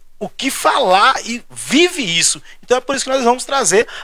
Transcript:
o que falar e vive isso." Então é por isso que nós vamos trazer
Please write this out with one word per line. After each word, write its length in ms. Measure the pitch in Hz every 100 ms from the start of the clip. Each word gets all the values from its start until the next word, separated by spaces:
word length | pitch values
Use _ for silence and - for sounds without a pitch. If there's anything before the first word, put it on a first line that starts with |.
| - -
o 100 | 196
que 220 | - 262
falar 640 | - 311 302 214 185 254 - 208
e 180 | 233 -
vive 520 | - - 277 349 339
isso." 400 | 202 170 165 151 - -
Então 140 | - 254
é 40 |
por 140 | - 269
isso 100 | 262
que 60 |
nós 120 | 269
vamos 200 | 233 247 -
trazer 400 | 277 190 190 240 -